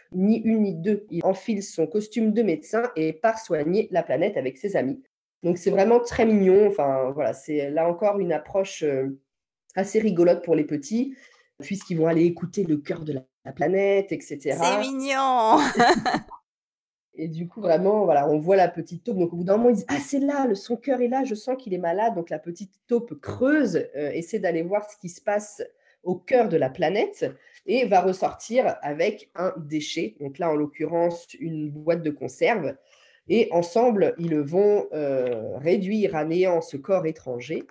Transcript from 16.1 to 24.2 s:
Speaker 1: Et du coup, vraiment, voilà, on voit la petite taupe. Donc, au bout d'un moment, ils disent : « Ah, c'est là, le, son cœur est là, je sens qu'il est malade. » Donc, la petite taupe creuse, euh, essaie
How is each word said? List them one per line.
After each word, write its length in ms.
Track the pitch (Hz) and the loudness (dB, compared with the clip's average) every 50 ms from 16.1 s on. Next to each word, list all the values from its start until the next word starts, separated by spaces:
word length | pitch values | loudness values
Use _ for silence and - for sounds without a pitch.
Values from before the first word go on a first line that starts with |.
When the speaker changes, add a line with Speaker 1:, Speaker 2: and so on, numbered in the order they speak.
| - - - - - - _ _ _ _ _ _ _ _ _ _ _ _ _ _ _ | -4 -4 -6 -10 -20 -20 _ _ _ _ _ _ _ _ _ _ _ _ _ _ _
Speaker 1:
Et 120 | - 160 170 | -10 -8 -8
du 180 | 156 160 175 | -8 -8 -10
coup, 140 | 170 - 226 | -10 -10 -4
vraiment, 440 | 208 180 160 160 180 190 214 214 202 | 2 2 4 4 4 4 4 4 4
voilà, 240 | 175 151 143 143 160 | 4 4 4 4 2
on 100 | 156 151 | 2 2
voit 180 | 151 170 196 | 4 4 4
la 120 | 190 185 - | 4 4 2
petite 360 | 196 170 - - 175 170 - | 0 -4 -10 -10 -10 -10 -6
taupe. 140 | 240 214 185 | -4 -2 0
Donc, 140 | 170 170 | 0 0
au 40 | 175 | -2
bout 80 | 170 175 | -4 0
d'un 120 | 185 196 | 2 2
moment, 120 | 220 240 247 | 4 4 4
ils 60 | 240 | 4
disent : « 100 | 190 - - | 2 0 -2
Ah, 100 | 277 285 277 | -4 -4 -4
c'est 140 | - 285 277 | -2 -2 0
là, 280 | 277 277 285 277 269 247 | 0 0 0 0 0 0
le, 60 | 202 | 0
son 200 | 190 - - 240 | -2 -4 -6 -6
cœur 240 | - - 277 262 240 | -6 -2 -2 0 0
est 80 | 247 240 | 0 0
là, 140 | 254 269 269 | 0 0 -2
je 100 | - 214 | -2 -4
sens 200 | 208 - 254 247 254 | -6 -6 -6 -6 -6
qu'il 100 | - 214 185 | -6 -6 -6
est 40 | 180 | -4
malade. » 360 | 180 170 170 196 220 233 202 | -2 -2 0 0 0 0 -2
Donc, 120 | 175 170 - | -2 -6 -6
la 80 | 165 156 | -8 -10
petite 320 | - 175 170 - 202 - _ _ _ - | -8 -10 -12 -12 -14 -18 _ _ _ -2
taupe 320 | 240 240 233 - 156 - | -2 -2 -2 -4 -14 -14
creuse, 680 | - - 104 101 247 269 302 311 277 208 170 147 - - - | -10 -8 -4 0 2 2 2 2 2 0 0 -2 -4 -4 -6
euh, 140 | 135 151 143 | -6 -6 -4
essaie 300 | 101 156 | -4 -6